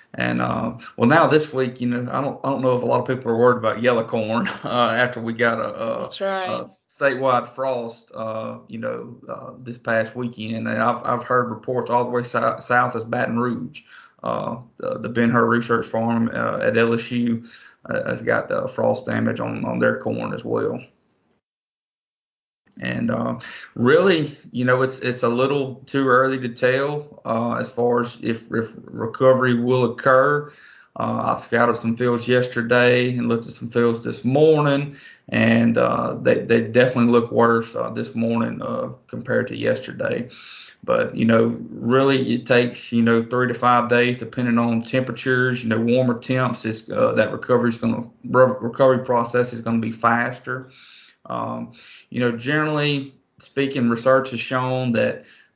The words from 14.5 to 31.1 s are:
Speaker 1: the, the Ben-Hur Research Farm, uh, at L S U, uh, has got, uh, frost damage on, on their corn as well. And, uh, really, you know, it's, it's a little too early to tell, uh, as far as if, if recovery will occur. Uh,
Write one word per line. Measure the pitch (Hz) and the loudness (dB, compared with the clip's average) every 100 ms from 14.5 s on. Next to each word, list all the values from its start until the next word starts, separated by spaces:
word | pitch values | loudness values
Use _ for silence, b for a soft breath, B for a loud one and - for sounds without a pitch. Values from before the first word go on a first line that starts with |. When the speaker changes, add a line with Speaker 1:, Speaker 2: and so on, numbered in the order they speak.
| - - - | -8 -12 -10
Speaker 1:
the, | - - | -8 -6
the | 120 | -4
Ben-Hur | 120 117 117 117 | 0 2 4 2
Research | 117 117 117 95 | 2 2 -2 0
Farm, | 113 113 117 113 | -2 0 0 -2
uh, | 120 113 104 | -2 -4 -2
at | 110 113 | 0 2
L | 117 | 2
S | 117 - | 0 -2
U, | 120 120 113 B B B B - | -2 0 -2 B B B B -8
uh, | - - | -4 -4
has | 120 | -4
got, | 117 - - | -2 -2 -2
uh, | - - | -4 -4
frost | - 58 - - | -2 0 0 -2
damage | 55 57 58 | -2 -2 -2
on, | 58 57 57 | -6 -6 -6
on | 58 | 0
their | 58 58 | 0 0
corn | - 58 55 | -4 -4 -6
as | 50 58 | -8 -4
well. | 58 - 120 - _ _ _ _ _ _ _ _ _ _ _ _ _ _ _ _ _ _ - | -4 -4 -6 -12 _ _ _ _ _ _ _ _ _ _ _ _ _ _ _ _ _ _ -10
And, | - 123 117 | -8 -4 -2
uh, | 117 120 120 B B B | -2 -4 -6 B B B
really, | - 120 160 190 165 147 - - | 0 4 6 6 2 0 -8 -10
you | 117 | -2
know, | 123 127 | 2 2
it's, | 131 - | 2 -2
it's | - - | -6 -2
a | 120 | 0
little | 120 131 143 127 120 - | 2 2 0 -2 -8 -4
too | 139 135 | 0 4
early | 123 131 131 | 4 4 0
to | 127 | -6
tell, | 117 127 131 139 151 - - 120 | 0 0 2 0 -4 -10 -12 -4
uh, | 117 117 | -2 -2
as | 117 117 | -2 -4
far | - 120 120 | -2 0 0
as | 120 - | -2 -6
if, | - 113 - | -6 -6 -4
if | 117 113 - | -4 -4 -10
recovery | - 113 113 - 131 127 127 120 | -14 -8 -8 4 4 6 4 2
will | 123 127 120 | 2 2 0
occur. | 117 139 131 143 147 147 B B B B - | 0 4 6 4 0 -4 B B B B -6
Uh, | 113 | -4